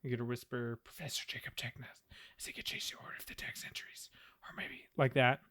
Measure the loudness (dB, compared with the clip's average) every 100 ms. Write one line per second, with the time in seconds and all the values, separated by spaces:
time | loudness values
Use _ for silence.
0 | 0 0 2 -2 -2 -2 0 -2 -8 -8
1 | -4 -4 -4 -6 -6 -4 -6 -6 -14 -14
2 | _ -20 -20 -10 -10 -6 -6 -4 -4 -6
3 | -10 -10 -8 -6 -6 -6 -8 -8 -10 -14
4 | -16 -16 -20 -18 -12 -8 -8 -8 -10 4
5 | 6 10 8 8 0